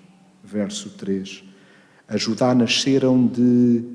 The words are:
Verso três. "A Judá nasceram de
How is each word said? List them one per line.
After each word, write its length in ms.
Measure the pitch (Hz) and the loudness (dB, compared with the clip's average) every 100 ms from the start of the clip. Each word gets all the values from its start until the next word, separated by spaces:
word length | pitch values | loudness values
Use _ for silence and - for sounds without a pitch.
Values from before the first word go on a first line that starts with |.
| - _ _ _ | -20 _ _ _
Verso 460 | 98 104 95 - 104 | -12 -8 -6 -8 -14
três. 540 | - 98 95 95 - - - _ - _ _ _ | -12 -6 -6 -6 -16 -20 -20 _ -20 _ _ _
"A 100 | 107 | -6
Judá 380 | 117 110 127 127 | -4 0 2 2
nasceram 720 | 113 - 139 135 131 127 117 | 2 0 0 2 2 2 2
de 560 | 117 123 123 120 117 - | 2 2 4 4 2 -2